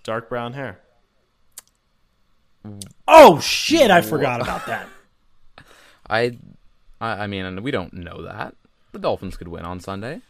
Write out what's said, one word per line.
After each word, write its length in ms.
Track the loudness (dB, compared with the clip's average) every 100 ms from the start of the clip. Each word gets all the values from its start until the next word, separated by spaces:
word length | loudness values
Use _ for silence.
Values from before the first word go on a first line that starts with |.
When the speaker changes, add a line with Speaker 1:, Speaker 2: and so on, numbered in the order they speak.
| -8
Speaker 1:
dark 240 | -8 -6
brown 220 | -8 -8 -10
hair. 260 | -12 -12 _ _ _ _ _ _ _ -20 -20 _ _ _ _ _ _ _ _ _ -20 -18 -18 -10 6
Speaker 2:
Oh, 340 | 10 10 10
shit. 500 | 0 -4 0 2 6
I 100 | 4
Speaker 3:
Wha- 60 | 2
Speaker 2:
forgot 340 | -2 -2 -2
about 240 | -6 -8 -8
that. 200 | -10 -12 -20 _ _ _ -20 -20 -20
Speaker 3:
<laughs> 540 | -20 -20 -20 -20 -6
I, 280 | -2 -2 -6 -20 -20 -20 _ -20 -12
I, 240 | -8 -6 -6
I 20 |
mean, 360 | -8 -8 -8
we 80 | -6
don't 240 | -6 -6 -12
know 280 | -14 -14
that. 320 | -16 -14 -14 -16 _ _ _
The 60 | -8
Dolphins 380 | -6 -4 -6 -12
could 120 | -14
win 160 | -12 -12
on 160 | -12
Sunday. 400 | -10 -10 -10 -14 -14